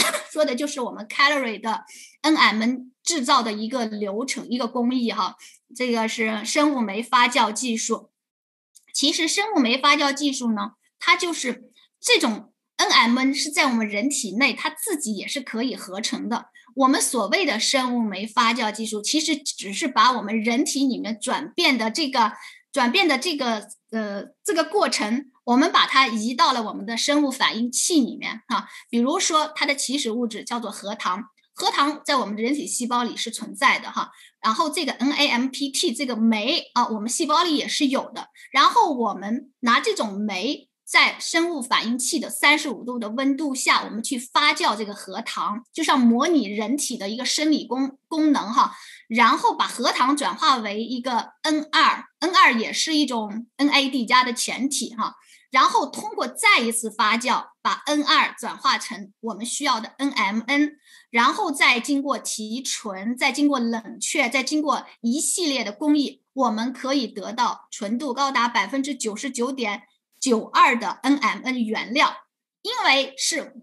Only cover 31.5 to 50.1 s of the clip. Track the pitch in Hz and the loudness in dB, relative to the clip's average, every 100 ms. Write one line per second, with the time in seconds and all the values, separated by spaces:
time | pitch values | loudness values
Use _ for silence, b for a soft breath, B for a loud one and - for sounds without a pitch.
31.5 | - 381 480 285 302 - 277 196 208 233 | -4 -2 2 0 0 0 0 0 -2 -2
32.5 | 294 - - 233 240 233 - 233 - 202 | -2 -4 -4 -2 0 -2 -4 -8 -8 -10
33.5 | - 254 175 - 214 - B B B 220 | 2 2 2 -2 -8 -8 B B B -2
34.5 | 220 311 359 269 - 269 - 285 240 262 | 0 0 0 -4 0 0 2 2 2 0
35.5 | 254 277 - 359 240 254 220 226 214 233 | -2 -4 0 -2 -2 -4 2 2 2 0
36.5 | 330 - 240 220 214 226 - 311 320 349 | -2 -2 -2 0 -2 -4 -2 2 2 2
37.5 | 285 214 - 277 262 - - - B B | 0 -2 0 0 0 -4 -12 -16 B B
38.5 | 180 339 480 381 247 220 185 202 240 - | 4 4 6 4 2 -2 -2 -6 -8 -10
39.5 | - 240 262 440 370 220 196 214 185 247 | -4 2 2 2 -2 -2 -4 -4 -2 -4
40.5 | 311 _ _ - 330 247 - - 330 339 | -6 _ _ 0 4 4 2 -2 0 0
41.5 | 302 233 180 214 247 - 294 - - 294 | -4 -2 -2 0 -2 -2 -2 -4 2 4
42.5 | 302 302 185 240 247 208 233 269 269 294 | 4 0 -8 -8 -6 -4 -2 0 0 -2
43.5 | 262 320 262 190 208 - 247 - 311 294 | -2 0 0 0 -8 -6 -6 -2 2 2
44.5 | 302 311 214 208 196 - 190 233 196 170 | 2 0 -2 -6 -10 -12 -10 -8 -6 -4
45.5 | 226 - - 320 285 240 233 320 311 196 | -6 -10 -4 2 6 6 6 4 2 2
46.5 | 208 214 285 - 233 196 226 247 - 311 | -4 -2 -2 -4 -6 -6 -6 -4 0 2
47.5 | 285 226 254 269 - - 320 311 220 190 | 0 0 -4 -4 -6 -6 0 4 4 2
48.5 | 226 208 B B B B 226 233 311 466 | 2 2 B B B B 4 6 6 2
49.5 | 285 196 - 285 370 254 | 2 -2 0 -2 2 2